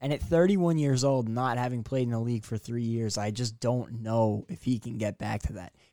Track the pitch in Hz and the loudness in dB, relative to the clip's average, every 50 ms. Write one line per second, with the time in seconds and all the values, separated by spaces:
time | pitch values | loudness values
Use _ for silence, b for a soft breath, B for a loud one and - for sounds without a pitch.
0 | - 143 147 - - - 165 165 175 190 202 190 175 170 165 160 147 143 135 127 | -4 -4 -4 -4 -2 2 4 4 6 6 6 4 4 4 4 4 4 4 4 4
1 | 123 139 135 131 120 110 113 120 131 131 117 123 123 123 123 120 110 - 135 131 | 4 4 2 2 0 0 -2 0 0 0 0 0 -2 -2 -2 -4 -4 -4 -2 0
2 | 127 120 120 113 113 120 120 113 110 - 117 107 - - 120 120 117 113 113 117 | 0 0 0 0 0 0 -2 -2 -4 -4 -6 -6 -6 -6 -4 -4 -2 -2 -2 0
3 | 113 107 98 110 104 107 107 107 123 113 113 - - 120 123 123 - - 120 117 | -2 -2 -2 -2 -2 -4 -2 -2 -4 -4 -4 -2 -2 0 0 0 -2 -4 -8 -8
4 | 110 110 113 117 110 110 104 104 - - 87 - - 127 127 113 - 120 120 110 | -4 0 2 4 4 4 2 0 -4 -8 -10 -6 -2 -2 -2 -2 -2 -6 -6 -4
5 | 110 104 101 - - - 110 104 - - - 98 90 - - _ _ _ | -4 -4 -4 -4 -4 -4 -4 -4 -4 -4 -6 -8 -12 -14 -18 _ _ _